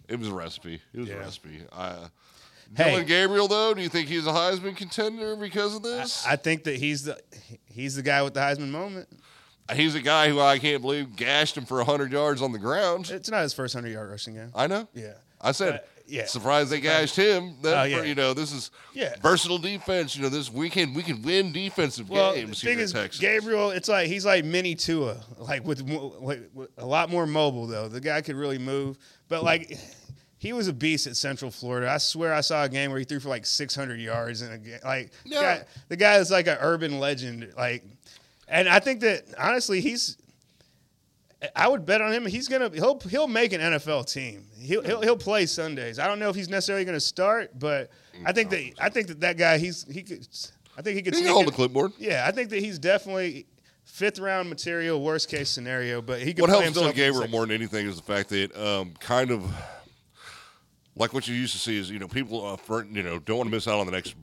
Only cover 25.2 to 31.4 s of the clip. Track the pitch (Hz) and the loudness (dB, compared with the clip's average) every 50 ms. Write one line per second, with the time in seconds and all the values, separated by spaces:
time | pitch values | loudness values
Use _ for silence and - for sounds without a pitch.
25.2 | 107 - 120 - 117 135 143 131 123 156 147 131 131 135 156 147 135 127 76 92 | -10 -18 -16 -14 -8 -6 -6 -4 -2 -4 -4 -4 -4 -6 -6 -6 -6 -10 -12 -10
26.2 | 127 135 143 120 107 80 107 131 131 - _ 117 120 127 147 165 170 160 175 175 | -6 -6 -6 -6 -8 -16 -16 -16 -16 -16 _ -10 -4 0 2 2 2 2 0 0
27.2 | 165 151 151 156 151 143 127 120 117 117 113 107 110 110 113 131 135 156 147 156 | 0 2 2 4 4 4 2 0 -6 -6 -6 -6 -6 -6 -8 -6 -4 -2 -2 -2
28.2 | 147 160 135 139 147 139 135 127 127 135 139 139 139 139 135 _ _ - - _ | -2 -4 -6 -4 -4 -4 -4 -4 -4 -4 -4 -2 -4 -4 -8 _ _ -20 -20 _
29.2 | _ - 165 160 165 165 165 165 160 - - 135 - - - - - - - - | _ -6 -4 0 2 2 2 2 0 -8 -14 -16 -16 -20 -20 -20 -20 -20 -20 -20
30.2 | _ _ _ - - 214 240 240 202 185 143 117 151 160 156 139 - 135 120 - | _ _ _ -10 -8 -6 -2 -2 -2 -2 -2 0 0 0 0 0 -2 -4 -4 -4
31.2 | - 139 139 - | -4 -4 -6 -6